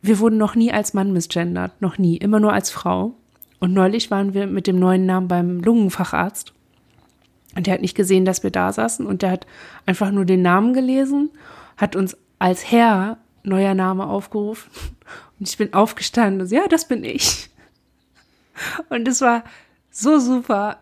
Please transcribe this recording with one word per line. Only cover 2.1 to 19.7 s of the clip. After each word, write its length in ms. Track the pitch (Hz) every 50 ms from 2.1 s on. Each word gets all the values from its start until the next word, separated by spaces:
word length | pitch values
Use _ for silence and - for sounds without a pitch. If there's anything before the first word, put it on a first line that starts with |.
| 165 -
immer 200 | - 202 214 214
nur 140 | 208 320 -
als 180 | 202 190 -
Frau. 440 | - - - 180 180 185 185 220 247 _ _ _ _ _ - _ _ _
Und 140 | - 180 180
neulich 380 | 196 185 190 202 233 226 -
waren 240 | 208 196 196 202 190
wir 120 | 196 202
mit 200 | 196 190 196 185
dem 120 | - 185 180
neuen 280 | 185 185 185 185 185
Namen 200 | 185 185 185 185
beim 340 | 180 180 175 175 175 180 175
Lungenfacharzt 920 | 170 208 233 233 214 190 170 - 185 - - 156 165 190 - - - - _ _ _ _ _ _ _ _ _ _ _ _ _ _ _ _ _ _ _ _ -
und 100 | - 175
der 80 | 190 185
hat 60 | -
nicht 160 | - 180 -
gesehen, 280 | - 202 185 190 190 185
dass 180 | 185 185 - -
wir 80 | 190
da 220 | 170 190 180 185 196
saßen 320 | - 220 226 226 - 262
und 160 | 202 196 180 -
der 80 | 185 180
hat 140 | 180 - - - - - - - - _
einfach 240 | - 185 - 208 196 202
nur 120 | 202 190
den 180 | 175 185 185 180
Namen 320 | 180 175 185 208 240 254
gelesen, 560 | 262 262 254 262 269 269 269 277 285 285 302 - - - - - - - - _
hat 200 | - - 196 -
uns 200 | 190 196 190 - _ _ _ _ _
als 320 | 190 185 185 180 - -
Herr, 480 | - 233 233 233 214 190 185 208 226 226 _ _ _ _ _
neuer 320 | 202 190 190 196 196 196
Name, 320 | 190 185 185 190 185 196
aufgerufen 640 | - 196 196 202 - - 214 208 208 220 - - - _ - - - - _ _ - - - - _ _ _
und 100 | 202 180
ich 80 | -
bin 160 | - 214 202 -
aufgestanden 680 | 196 208 220 - - - - - 240 233 202 196 196 185
und 40 | 180
so, 60 | 202
„Ja, 120 | 269 381 392
das 180 | 330 320 -
bin 160 | - 254 220 180
ich.“ 460 | - - 277 - - - - - - _ _ _ _ _ _ _ _ _ _ _ _ _ _ _ _ _ _ _ _ _ - - - - - 330 _
Und 180 | - 240 233 254
es 120 | 247 254
war 240 | 269 247 233 233 226 - - - _ _